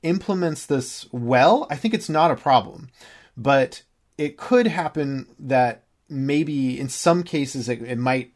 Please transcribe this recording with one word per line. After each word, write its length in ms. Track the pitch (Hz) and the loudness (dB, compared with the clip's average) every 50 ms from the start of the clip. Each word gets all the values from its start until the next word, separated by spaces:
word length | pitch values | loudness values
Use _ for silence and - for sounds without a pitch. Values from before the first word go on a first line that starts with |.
implements 600 | - 160 175 190 - - 196 180 175 165 151 - - | 0 0 -2 -2 -2 -2 -2 0 0 -2 -2 -4 -2
this 420 | - 143 135 127 - - - - _ | -2 -2 -2 -2 -4 -12 -14 -16 _
well, 540 | - 123 120 117 127 123 131 165 220 294 294 - | -8 -6 -2 2 4 6 6 6 6 4 2 -4
I 60 | 147 | -6
think 160 | 135 - 226 | -4 -2 -2
it's 160 | 226 - - - | -2 -2 -4 -2
not 220 | 156 156 165 170 | 2 4 4 4
a 60 | 143 | 2
problem. 540 | 135 - 147 131 120 101 - - - - 127 _ _ - - - - _ _ _ | 0 2 4 4 4 4 0 -14 -18 -20 -20 _ _ -20 -20 -20 -20 _ _ _
But 460 | 127 117 139 139 139 131 123 - - _ _ _ _ _ _ _ | -4 0 2 4 4 2 0 -4 -16 _ _ _ _ _ _ _
it 200 | - 151 143 - | -6 -6 -6 -6
could 300 | - - - 254 247 240 | -12 -2 2 4 4 4
happen 600 | 220 160 175 165 147 - 156 147 139 139 135 127 _ _ _ | 2 0 -2 -6 -4 -4 -4 -4 -4 -6 -8 -10 _ _ _
that 460 | 147 127 131 127 127 120 113 - _ _ _ _ _ _ | -4 0 2 2 2 2 -2 -8 _ _ _ _ _ _
maybe 720 | 147 139 135 139 143 151 160 147 147 139 135 127 123 - | -6 -4 -2 0 0 0 0 -2 -2 -2 -2 -2 -2 -4
in 100 | 139 127 | -6 -8
some 340 | - - - 170 170 180 | -8 0 2 2 2 2
cases 460 | 175 - - 151 139 131 - 135 117 120 | 0 -2 -4 -4 -4 -4 -6 -8 -4 -4
it, 140 | 123 117 | -6 -6
it 160 | 113 123 123 117 | -6 -8 -6 -2
might 340 | 123 127 131 131 123 - _ | 0 0 0 -2 -4 -8 _